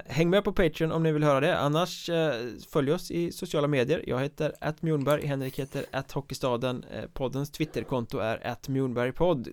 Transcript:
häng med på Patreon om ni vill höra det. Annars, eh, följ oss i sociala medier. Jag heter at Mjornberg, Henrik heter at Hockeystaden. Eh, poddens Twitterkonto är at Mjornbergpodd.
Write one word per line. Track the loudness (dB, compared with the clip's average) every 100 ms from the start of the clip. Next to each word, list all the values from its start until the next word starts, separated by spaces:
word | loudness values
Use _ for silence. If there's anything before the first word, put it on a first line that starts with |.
| -4
häng | 2 4
med | 4
på | 4
Patreon | 4 2 2 0
om | 2
ni | 2
vill | 4
höra | 4 4
det. | 4 2
Annars, | 2 2 0 -4 -2
eh, | 0 2 0 -4 -10 -4
följ | 0 2
oss | 0 -2
i | -2 -2
sociala | -4 -4 0 2
medier. | 2 2 0 0
Jag | -2
heter | -2 -2 -4 -2
at | -6 -2
Mjornberg, | 0 2 4 2 2
Henrik | -2 -4 -6
heter | -6 -6 -6
at | -6 -4
Hockeystaden. | -6 -6 -4 0 0 0 -4
Eh, | -8 -10 -10
poddens | -4 -4 -2 -4
Twitterkonto | -4 -4 -2 -2 -2 -2 -2
är | -2 -2 -6
at | -8 -4
Mjornbergpodd. | -2 0 0 -2 2 2 2 -2